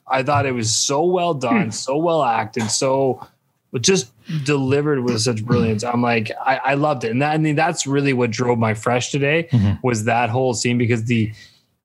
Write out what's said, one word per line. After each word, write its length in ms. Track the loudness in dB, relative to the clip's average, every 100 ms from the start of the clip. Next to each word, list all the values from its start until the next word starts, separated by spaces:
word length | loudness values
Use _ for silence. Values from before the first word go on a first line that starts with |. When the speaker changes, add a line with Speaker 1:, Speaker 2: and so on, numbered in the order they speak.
| -4
Speaker 1:
I 140 | -2
thought 240 | 0 0 0
it 60 |
was 200 | -2 -2
so 320 | -2 0 0
well 300 | 2 0 0
done, 320 | -2 0 0 0
Speaker 2:
Hmm. 40 |
Speaker 1:
so 260 | -4 -4 -2
well 240 | 0 2
acted, 460 | 0 0 -2 -4 -4
so 560 | -2 0 0 0 -2 -8 _ _ _ _ -2
just 320 | 2 0 0 _ -8 -6
delivered 560 | 0 0 2 0 2 0
with 200 | 0 -2
such 220 | -2 -2
brilliance. 400 | 0 2 2 0
I'm 180 | -2 0
like, 260 | 2 0 -2 -4 -2
I, 120 | 0
I 160 | 0 0
loved 280 | 0 0 -2
it. 60 |
And 100 | 0
that, 100 | 0
I 40 | 2
mean, 180 | 0 2
that's 320 | 0 -2 -2
really 240 | 0 2
what 160 | 2 0
drove 300 | 0 0 2
my 140 | 0 0
fresh 340 | 0 0 0
today 360 | -2 0 0 2
Speaker 2:
Mm-hmm. 240 | 2 2 2
Speaker 1:
was 220 | 0 0
that 260 | 0 0 0
whole 240 | 0 0
scene, 240 | 0 0 0
because 280 | 2 0 0
the, 260 | 0 0 -6 -20 _ _ _